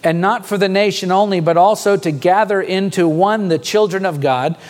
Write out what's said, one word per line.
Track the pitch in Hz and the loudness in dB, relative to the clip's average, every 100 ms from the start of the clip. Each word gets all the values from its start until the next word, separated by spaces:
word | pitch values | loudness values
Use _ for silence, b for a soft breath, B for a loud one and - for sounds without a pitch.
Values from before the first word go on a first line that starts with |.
and | 170 170 | 0 0
not | 185 233 185 | 0 -2 -4
for | 208 | -2
the | 196 | 0
nation | 190 208 - 185 | 2 0 -2 -2
only, | 190 208 185 | 0 2 0
but | 165 165 | 2 4
also | 185 214 202 202 | 4 2 0 0
to | 175 | -2
gather | 147 180 190 208 202 | -2 2 2 2 -2
into | 185 190 196 185 170 | -2 -4 -2 0 0
one | 156 196 220 190 | 2 0 0 0
the | 160 | -2
children | - 208 214 190 190 | 0 0 0 0 -4
of | 151 | -2
God | 139 127 139 170 | -2 0 -2 -6